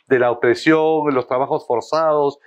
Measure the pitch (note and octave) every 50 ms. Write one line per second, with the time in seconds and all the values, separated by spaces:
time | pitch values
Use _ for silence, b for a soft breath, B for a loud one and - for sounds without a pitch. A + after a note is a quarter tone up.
0 | B _ C3 B2 B2 A#2+ A#2 - - A#2+ A#2 A#2+ - D#3+ D#3+ D#3+ D#3 D#3 D#3+ D#3
1 | D3 D3 C3+ B2+ B2 - C3 B2+ C#3 B2 D#3 D3 - - B2 A2+ - - D3+ D#3
2 | D#3+ D#3+ D3+ D3 C#3+ C#3+ C#3+ b b